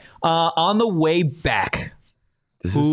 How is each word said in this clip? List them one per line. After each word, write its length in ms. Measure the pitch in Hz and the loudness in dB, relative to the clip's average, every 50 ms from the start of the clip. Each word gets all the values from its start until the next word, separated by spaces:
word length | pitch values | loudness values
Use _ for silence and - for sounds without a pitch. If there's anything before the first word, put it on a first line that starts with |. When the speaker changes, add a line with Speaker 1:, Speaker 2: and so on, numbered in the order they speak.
| - - - - | -12 -20 -12 -4
Speaker 1:
Uh, 280 | - 165 165 165 165 165 - | -2 0 0 2 0 0 0
on 220 | 165 170 190 208 220 | 0 0 2 2 2
the 100 | 226 226 | 0 0
way 340 | 180 156 160 156 170 180 | 0 0 2 2 2 2
back, 720 | 175 143 - - - - 110 98 90 - - - - - - - _ _ _ _ _ _ _ _ _ _ _ _ | 0 0 -2 -4 -4 -2 0 0 -2 -2 -6 -8 -8 -12 -14 -20 _ _ _ _ _ _ _ _ _ _ _ _
Speaker 2:
This 100 | - 90 | -6 -2
Speaker 1:
who 80 | 107 143 147 151 | 0 0 2 2